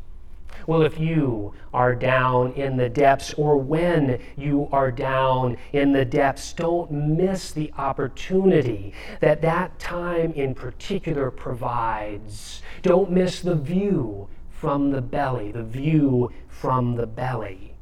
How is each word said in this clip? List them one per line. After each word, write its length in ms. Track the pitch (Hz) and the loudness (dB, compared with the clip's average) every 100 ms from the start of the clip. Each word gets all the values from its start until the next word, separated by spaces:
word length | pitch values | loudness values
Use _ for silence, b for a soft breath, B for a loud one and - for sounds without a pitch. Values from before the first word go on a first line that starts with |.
| - - - - - B B | -14 -12 -12 -12 -12 B B
Well, 140 | 160 | 2
if 180 | 156 - | 2 2
you 540 | 160 165 139 113 101 B B | 0 2 2 0 -6 B B
are 220 | 131 123 123 | 0 2 2
down 560 | 127 131 131 123 127 | 2 4 4 4 2
in 240 | 127 139 131 | 0 -2 0
the 140 | 123 | 0
depths, 440 | 110 139 135 - - | 4 4 4 0 -2
or 200 | 147 147 | 4 4
when 640 | 135 156 175 165 135 123 B B | 4 2 4 4 2 0 B B
you 320 | 143 143 143 | 0 0 2
are 180 | 139 135 | 2 2
down 640 | 120 131 131 131 127 127 117 B | 0 0 2 4 4 2 -2 B
in 220 | 143 139 | 2 4
the 100 | 139 | 4
depths, 480 | 127 143 139 131 - | 4 4 2 2 -8
don't 400 | - 170 170 139 | -4 0 0 -2
miss 600 | 147 147 156 190 185 - | -2 0 2 2 0 -4
the 200 | 151 151 - | -6 -6 -4
opportunity 1160 | 139 135 131 - - 190 190 165 120 110 - B B B | -4 -2 -4 -4 0 4 6 6 4 -2 -6 B B B
that 200 | 156 151 | 2 4
that 380 | 160 165 180 - | 2 0 -2 -6
time 540 | - 175 175 170 165 | -8 -4 -2 0 0
in 200 | 143 135 | 0 -2
particular 760 | 127 131 - - - - 151 131 | -2 -8 -10 -4 -4 -2 -2 -2
provides. 1300 | - 139 123 123 120 113 110 107 104 110 101 - - B B | -4 -8 -6 -4 -2 -2 -2 -6 -8 -10 -12 -12 -12 B B
Don't 280 | 180 175 196 | 4 4 4
miss 300 | 180 185 - | 2 0 -2
the 160 | 175 156 | -2 0
view 720 | 135 180 202 170 113 98 98 b b | 0 0 2 0 -2 -6 -10 b b
from 420 | - 151 143 143 | -6 -2 0 0
the 100 | 135 | 0
belly, 500 | 120 123 135 127 104 | -2 -2 -2 -2 -6
the 120 | 117 | -8
view 680 | 110 123 147 160 143 123 120 B B | -6 -2 2 4 4 4 0 B B
from 480 | - 139 127 120 120 | -6 0 2 2 0
the 120 | 117 | -4
belly. 680 | 110 123 113 104 95 - - | -4 -4 -4 -6 -10 -14 -16